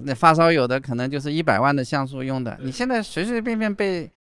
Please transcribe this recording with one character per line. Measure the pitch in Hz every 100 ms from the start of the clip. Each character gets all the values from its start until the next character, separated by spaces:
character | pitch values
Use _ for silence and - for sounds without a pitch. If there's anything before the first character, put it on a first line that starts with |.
那 | 135
发 | 127 170
烧 | 160 165
友 | 165 123
的 | 131
可 | 135
能 | 120 131
就 | 143
是 | 147
一 | 151
百 | 156 104
万 | 135
的 | 143
像 | 127 147 135
素 | 135
用 | 131 131
的， | 120 104
你 | 131
现 | 127 247
在 | 240
随 | 208 -
随 | 208 233
便 | 226 226
便 | 220
被 | 202 196 180 156 _